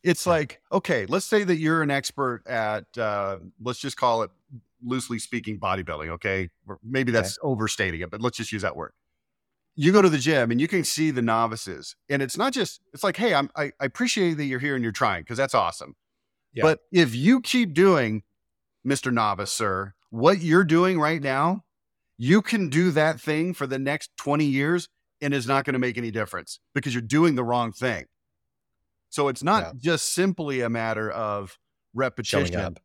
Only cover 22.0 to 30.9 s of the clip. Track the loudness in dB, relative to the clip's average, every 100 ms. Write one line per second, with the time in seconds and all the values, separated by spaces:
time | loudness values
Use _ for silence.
22 | _ _ 4 4 4 0 2 2 4 4
23 | 2 0 -2 -2 -2 -4 -6 -4 -4 -4
24 | -8 -10 -2 0 2 2 2 0 -2 _
25 | _ _ -2 -2 2 0 0 -2 -2 -2
26 | -6 -4 -6 -8 -12 -18 _ -4 -2 -4
27 | 0 4 4 4 0 0 -2 -4 -4 -4
28 | -8 _ _ _ _ _ _ _ _ _
29 | _ -2 0 0 0 0 0 -6 -2 0
30 | 0 0 0 0 -4 -2 -2 -2 -2